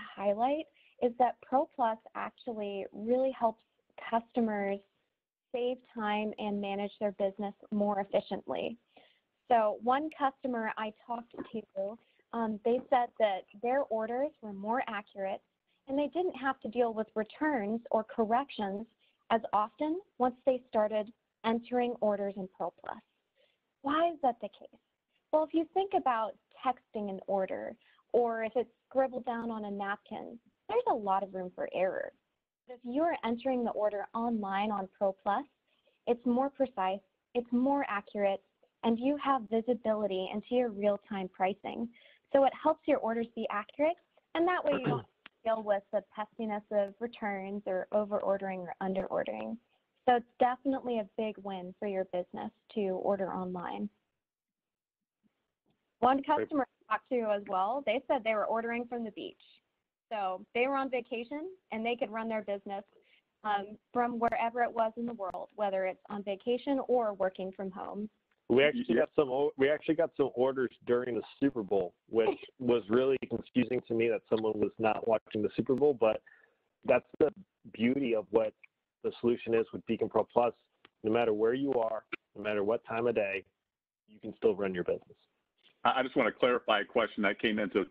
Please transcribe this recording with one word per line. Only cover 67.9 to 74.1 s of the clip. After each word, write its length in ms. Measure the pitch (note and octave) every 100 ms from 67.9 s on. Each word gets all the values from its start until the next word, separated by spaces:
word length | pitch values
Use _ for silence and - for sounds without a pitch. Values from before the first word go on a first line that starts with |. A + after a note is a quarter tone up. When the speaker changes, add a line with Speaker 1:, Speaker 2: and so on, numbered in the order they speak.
| G3+ G#3+ _ _ _ -
Speaker 2:
We 160 | B2
actually 220 | D3 A#3+ -
Speaker 3:
Yeah. 140 | E3
Speaker 2:
got 80 | D3+ -
some 120 | C#3
o-, 220 | B2+ D3 -
we 120 | C3+
actually 260 | D3+ - D#3+
got 160 | E3 -
some 140 | C#3
orders 380 | - C3 C3+ A#2+ - -
during 300 | A#2+ B2 A2+
the 80 | - -
Super 200 | C#3 B2
Bowl, 320 | F#2+ G2 F2+ - -
which 320 | A2+ A2 - -
Speaker 1:
<laughs> 100 | -
Speaker 2:
was 240 | B2 A#2+ F#2+
really 280 | A#2+ C3 C3 A#2
confusing 540 | A#2 - B2 A#2 B2 -
to 40 |
me 140 | A#2
that 140 | A#2